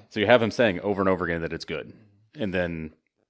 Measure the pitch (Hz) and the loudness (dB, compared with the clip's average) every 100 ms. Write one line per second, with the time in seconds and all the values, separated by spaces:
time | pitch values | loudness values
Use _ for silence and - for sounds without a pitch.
0 | - 110 104 123 110 - 117 87 101 98 | -10 0 6 6 4 2 2 0 -2 0
1 | 95 92 87 82 82 80 - 78 58 - | 2 0 0 -4 -4 -8 -8 -10 -10 -18
2 | _ _ _ 147 107 92 87 82 78 - | _ _ _ -8 -4 -2 -4 -4 -10 -14
3 | _ _ _ | _ _ _